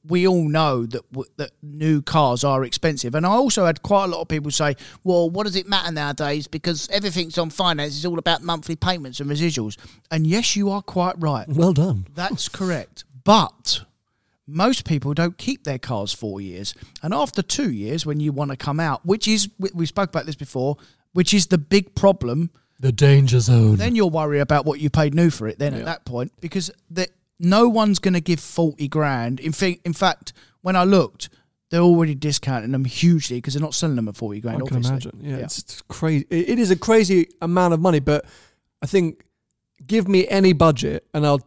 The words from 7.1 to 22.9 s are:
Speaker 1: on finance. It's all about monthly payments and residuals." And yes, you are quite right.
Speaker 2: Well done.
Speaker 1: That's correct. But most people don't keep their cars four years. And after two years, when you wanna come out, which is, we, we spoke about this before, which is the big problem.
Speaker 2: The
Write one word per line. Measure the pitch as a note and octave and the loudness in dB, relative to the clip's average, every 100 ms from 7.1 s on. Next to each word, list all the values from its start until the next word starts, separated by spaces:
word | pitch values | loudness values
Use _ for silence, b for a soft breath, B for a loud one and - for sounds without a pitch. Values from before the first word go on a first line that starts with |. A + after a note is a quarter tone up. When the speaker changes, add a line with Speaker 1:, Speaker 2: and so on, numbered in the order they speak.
| E3+ E3 F3 | -4 -4 -4
Speaker 1:
on | E3 | -6
finance. | - F3+ D#3 D3 | -2 -2 -2 -6
It's | D3 | -6
all | F3 E3 | -6 -2
about | E3 E3 | -2 -2
monthly | E3+ E3 D3 | -2 -6 -6
payments | D#3+ F#3 F3+ C3+ B2+ | -4 -2 -4 -8 -8
and | C#3+ | -6
residuals." | D3 E3+ C#3 G#2+ - b b _ | -2 -2 -2 -6 -10 b b _
And | D#3+ | -2
yes, | D#3 G3+ A#3 | 0 0 0
you | G#3 G3+ | 0 -2
are | G3+ | -2
quite | - F#3 F3+ F3 | -4 -2 -2 -2
right. | D#3 C3+ G#2 | -4 -4 -2
Speaker 2:
Well | D3 F3 | 2 4
done. | C#3+ F#3 G#2+ F#2 | 4 0 -2 -6
Speaker 1:
That's | - F#3 C4 - | -4 -2 -2 -6
correct. | - F#3 D3+ - - - C3 | -6 -4 -4 -8 -20 -20 -4
But | F#3+ G#3+ D#3 _ - - - _ _ _ _ _ - | 4 4 4 _ -6 -6 -6 _ _ _ _ _ -10
most | D#3 A3 B3+ | 0 0 0
people | - D3+ C3+ | -2 -4 -2
don't | C#3+ E3+ - | -2 -2 -4
keep | - C4+ | -8 -6
their | - C3 | -8 -10
cars | - A2 G#2 | -6 -6 -6
four | - G#2+ G2 | -6 -8 -8
years. | G2 F2+ G2+ - B B | -12 -10 -12 -12 B B
And | B2+ | -6
after | B3 C#4+ - | -4 -2 -4
two | - - B3 | -4 -4 -2
years, | A2+ G#2 D#3+ | -4 -6 -6
when | D3+ D3 | -4 -2
you | D3+ | -2
wanna | C#3 C#3+ C3 | -2 -6 -6
come | D3 D3 | -4 -2
out, | D#3+ C3+ | -2 -4
which | E3 A3 G#3+ | -2 -2 0
is, | A3 G3+ - | 0 -2 -6
we, | F#3+ | -8
we | E3+ | -4
spoke | D#3+ - F#3+ | -4 -2 -2
about | - | -4
this | D#3+ | -6
before, | D3 C#3+ C3 C3 D3 b b b | -12 -8 -4 -4 -4 b b b
which | - F3 | -2 2
is | G#3 - | 2 4
the | F3+ | 0
big | C#3+ G3+ F#3+ | 0 -8 -6
problem. | - G3 F#3+ B2 C#3+ E3+ _ _ _ | 2 2 2 -2 -4 -4 _ _ _
Speaker 2:
The | C3 | -4